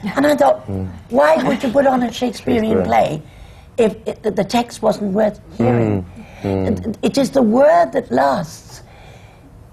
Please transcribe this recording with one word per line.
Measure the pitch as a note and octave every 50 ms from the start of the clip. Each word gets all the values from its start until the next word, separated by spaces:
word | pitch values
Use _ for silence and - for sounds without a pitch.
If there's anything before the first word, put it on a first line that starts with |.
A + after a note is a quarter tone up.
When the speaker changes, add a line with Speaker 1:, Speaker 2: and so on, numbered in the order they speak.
| - G3+ -
Speaker 1:
And | - C#4
I | D4 D4+
thought, | - C#4+ - D#4 - -
Speaker 2:
Mm. | - G2 F#2+ F#2+ F#2 - - - -
Speaker 1:
"Why | A#3 B3+ D4 D4+ D#4+ D#4+ C4+
would | C#4+ C#4 - -
you | C4
put | G#3 C#4+ C#4
on | C4+ B3+ B3+ B3
a | A#3 A3+
Shakespearean | - B3+ B3 G3+ - - - B3 A#3 A3
Speaker 2:
Shakespeare. | A3 A3 G3 F#3
Speaker 1:
play | - A#3 G3 F3 - D3+ D3+ - - - - - - - - - - - -
if | A3 G#3+ A3 - -
it, | - G#3 - -
the, | A3+ G3+
the | - F#3+
text | G3+ - A#3+ A#3+ A#3+ - - -
wasn't | A3 G#3 - G#3 G3+ F#3
worth | G#3 G#3+ G#3 - - - - -
hearing?" | - A#2 A#2+ A#2+ A#2+ A#2 G#2+ G#2 G2 F2+ F2+ - - - - - - -
Speaker 2:
Mm. | G2+ G2 F#2+ F#2 F#2 G#3
Mm. | - - A3+
Speaker 1:
It, | G#3 - -
it | A#3+ - C4+
is | C#4 -
the | - C#4 B3+
word | G#3+ G#3+ B3+ C#4 D4+ E4 E4+ E4+ - B3
that | C4+ B3 -
lasts. | A#3 C4 - C#3 C3+ G#3 E3 - - - - - - - - - - - - - - - - - - - - - - - - -